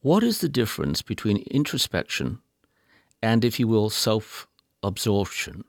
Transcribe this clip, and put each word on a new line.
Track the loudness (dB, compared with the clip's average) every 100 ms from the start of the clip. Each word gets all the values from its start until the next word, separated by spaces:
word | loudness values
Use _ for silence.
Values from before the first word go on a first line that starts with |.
What | 4 4
is | 4 0
the | -2
difference | 0 0 0 -2 -2
between | -4 -4 0 0 0
introspection | -2 0 -2 -2 -2 -4 -4 -4 -6 _ _ _ _ _ _ _ _
and, | 2 4
if | 2 2
you | 2
will, | 4 2
self-absorption? | 0 0 0 -2 -16 -20 _ _ _ -6 -2 0 2 0 -4 -10 -10